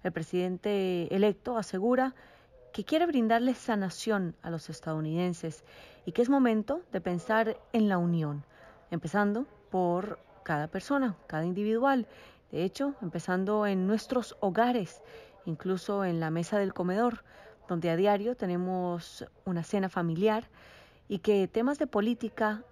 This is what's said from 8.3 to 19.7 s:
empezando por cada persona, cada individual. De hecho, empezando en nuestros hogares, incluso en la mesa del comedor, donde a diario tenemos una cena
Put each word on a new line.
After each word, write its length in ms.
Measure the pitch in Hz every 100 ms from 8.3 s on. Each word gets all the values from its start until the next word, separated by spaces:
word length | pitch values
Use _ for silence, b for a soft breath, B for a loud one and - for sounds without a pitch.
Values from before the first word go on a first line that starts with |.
| 147 - B B B -
empezando 560 | 170 165 202 202 208 285 - -
por 480 | 185 175 175 202 - _ -
cada 240 | - 147 156
persona, 500 | 190 - 277 254 180 -
cada 180 | 156
individual. 640 | 170 185 208 226 269 269 214 B B B _
De 120 | 151
hecho, 300 | 185 - 277 277
empezando 640 | 180 165 175 185 190 214 208
en 220 | 190 185
nuestros 500 | 214 - 254 226 -
hogares, 600 | 196 185 240 240 175 - B B B B -
incluso 600 | 160 185 185 - 202 190
en 140 | 165
la 100 | 160
mesa 300 | 165 170 214
del 140 | 196
comedor, 500 | - 180 190 240 233 B B B B -
donde 220 | 175 170
a 60 | 165
diario 400 | 202 202 214 247
tenemos 880 | 190 175 180 185 180 175 - - - _
una 200 | - 175
cena 260 | 165